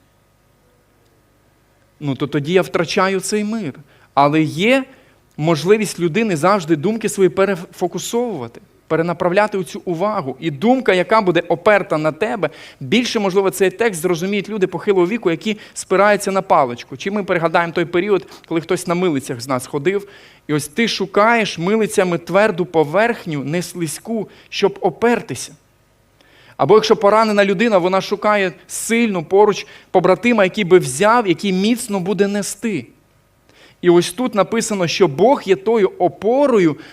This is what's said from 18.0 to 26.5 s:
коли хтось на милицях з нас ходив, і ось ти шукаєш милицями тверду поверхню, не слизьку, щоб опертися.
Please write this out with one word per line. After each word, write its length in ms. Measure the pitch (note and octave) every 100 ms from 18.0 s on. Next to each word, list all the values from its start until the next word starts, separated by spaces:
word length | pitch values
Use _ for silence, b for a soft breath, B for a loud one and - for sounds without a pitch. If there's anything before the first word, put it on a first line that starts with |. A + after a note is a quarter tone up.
| G3+ F#3+ F3+ B -
коли 120 | E3
хтось 260 | D3+ F3+ -
на 80 |
милицях 460 | F3 F#3 C#3+ C3 B2
з 80 | B2
нас 180 | B2+ -
ходив, 420 | D3 C#3 G3+ G3+ B B B -
і 80 |
ось 140 | D3+ -
ти 200 | - A#3
шукаєш 680 | - F#3+ - G#3+ A#3 G#3 -
милицями 600 | E3+ A3 G#3 G3+ F3+ E3+
тверду 480 | E3+ F3+ G#3+ E3+ F3
поверхню, 800 | E3 D3 E3+ A#3 A#3 - D3
не 180 | C3 E3+
слизьку, 680 | F3 F3+ E3 - - A3+ F#3+ B B
щоб 300 | - G3 G3
опертися. 720 | F#3 - A#3 A#3 - B2+ - - _ _ _ _ _ _ b b b